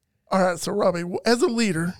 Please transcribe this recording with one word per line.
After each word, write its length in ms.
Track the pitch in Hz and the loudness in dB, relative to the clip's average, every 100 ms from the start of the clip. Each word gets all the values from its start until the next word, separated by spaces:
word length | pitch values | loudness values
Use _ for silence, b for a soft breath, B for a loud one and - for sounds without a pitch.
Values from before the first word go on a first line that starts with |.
| _ _ - | _ _ -4
All 120 | 190 | 0
right, 160 | 185 170 | 0 0
so 140 | - | -4
Robbie, 280 | 202 202 175 | 0 0 0
w-, 200 | 175 190 | -4 -2
as 160 | - 240 | 0 2
a 60 | 277 | 2
leader 480 | 233 220 160 175 | 2 0 0 -4